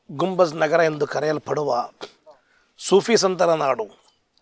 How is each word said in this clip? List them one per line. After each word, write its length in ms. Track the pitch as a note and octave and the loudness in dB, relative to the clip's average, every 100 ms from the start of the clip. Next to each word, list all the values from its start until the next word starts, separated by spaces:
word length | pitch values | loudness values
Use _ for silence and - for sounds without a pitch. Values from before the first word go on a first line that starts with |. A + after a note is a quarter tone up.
| _ | _
ಗುಂಬಜ್ 440 | C#3+ F3 F#3 F3 D#3+ | -6 -4 2 0 2
ನಗರ 240 | D#3 E3 | 0 2
ಎಂದು 280 | D#3+ D3+ C#3+ | 0 0 -4
ಕರೆಯಲ್ಪಡುವ 800 | D3 D3+ D3+ - C#3 C#3+ A#2+ A#2 - - _ _ - _ _ _ _ | -4 -4 -4 -4 -4 -2 -4 -4 -12 -20 _ _ -20 _ _ _ _
ಸೂಫಿ 400 | - F#3+ F#3 A3+ | 2 2 4 2
ಸಂತರ 360 | F#3 F3+ F3 | 2 0 2
ನಾಡು, 320 | D#3+ C#3+ A#2+ - - _ _ _ _ | 2 0 -2 -6 -14 _ _ _ _